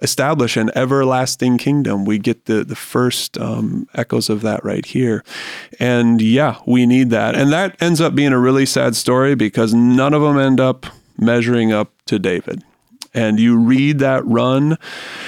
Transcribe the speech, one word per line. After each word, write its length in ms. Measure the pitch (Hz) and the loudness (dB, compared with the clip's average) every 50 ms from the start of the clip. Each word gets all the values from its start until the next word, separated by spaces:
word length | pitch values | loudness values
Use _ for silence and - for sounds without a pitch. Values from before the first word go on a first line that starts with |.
establish 560 | - - - - 131 147 160 143 123 113 - | -6 -4 -2 -2 -2 -2 0 0 -2 -2 0
an 140 | 117 110 110 - | -2 -2 -2 -2
everlasting 840 | 127 131 127 139 139 135 131 131 127 131 131 - - 127 127 123 117 | -2 -2 0 0 0 0 0 0 0 -2 -4 -4 -2 0 0 0 0
kingdom. 440 | - 139 143 147 131 107 101 98 98 | 0 0 0 0 0 -2 -2 -2 -2
We 140 | 107 107 | -2 -2
get 280 | 104 101 117 113 - _ | -2 0 -2 -4 -4 _
the, 180 | - 110 107 - | -2 -2 -2 -2
the 120 | - 110 | -4 -8
first, 600 | - - - - 123 123 123 - - - - - | -12 -10 -6 -2 0 0 0 -2 -4 -8 -8 -10
um, 500 | 113 117 117 113 117 110 - - - - - - | -8 -6 -6 -6 -4 -4 -4 -4 -6 -8 -8 -8
echoes 340 | 120 117 - 123 120 110 | -8 -6 -4 -4 -4 -2
of 140 | - 107 104 | -2 -4 -2
that 240 | 110 110 104 - - | -2 -4 -4 -4 -4
right 180 | 104 101 - - | -6 -6 -6 -6
here. 400 | - - 131 127 117 110 - - - - - - - - - - - - - | -6 -4 -2 -2 -2 -2 -4 -6 -10 -16 -14 -14 -14 -14 -16 -18 -16 -8 -4
And 400 | 120 123 123 120 120 117 117 110 | -2 0 0 2 2 2 2 4
yeah, 360 | 110 113 117 139 151 135 107 - - | 4 4 4 2 2 0 -2 -4 -2
we 220 | 120 123 123 123 | 0 2 4 4
need 240 | 120 123 131 131 120 | 4 4 4 2 2
that. 240 | 117 107 107 113 147 | 2 0 0 0 0
And 160 | 139 139 143 | 0 0 2
that 240 | 151 170 196 185 - - | 2 0 -2 -4 -4 -2
ends 220 | 165 170 170 147 | -2 0 2 2
up 140 | 165 147 - | 0 0 0
being 180 | 139 143 139 131 | 0 2 2 2
a 60 | 123 | 2
really 260 | 123 127 131 135 135 | 2 2 2 2 2
sad 300 | - - 135 127 123 113 | 0 0 0 0 -2 -2
story 400 | - - 120 123 127 135 143 143 | -2 -2 0 0 2 2 2 2
because 360 | 123 110 101 - 120 117 107 113 | 0 0 -2 0 0 0 2 2
none 400 | 117 120 123 123 127 131 147 151 | 4 4 4 4 4 2 2 2
of 80 | 151 151 | 2 2
them 160 | 147 143 139 | 2 2 2
end 200 | 135 131 131 123 | 2 2 2 2
up 280 | 131 131 123 - - - - - _ _ _ - | 2 2 0 -2 -8 -18 -20 -20 _ _ _ -2
measuring 520 | 107 117 120 120 113 120 123 117 113 110 | 0 2 2 2 2 2 2 2 2 2
up 200 | 110 104 104 - _ _ _ | 2 0 -2 -4 _ _ _
to 100 | - 110 | -4 -4
David. 460 | 101 92 95 90 90 - 87 95 - - _ _ _ _ _ _ - - - - | -2 -2 -2 -2 -2 -4 -6 -10 -12 -12 _ _ _ _ _ _ -20 -18 -8 -4
And 260 | 120 113 110 107 107 | -2 0 2 2 4
you 160 | 113 120 120 117 | 4 4 4 4
read 400 | 117 117 131 131 139 147 151 135 | 4 4 4 2 2 2 2 2
that 260 | 135 135 131 127 - | 2 0 0 0 0
run 520 | - 113 117 120 127 131 135 143 151 160 - - - - - - - - - - | 0 0 0 0 2 0 2 0 0 -2 -4 -6 -12 -16 -16 -16 -16 -16 -14 -14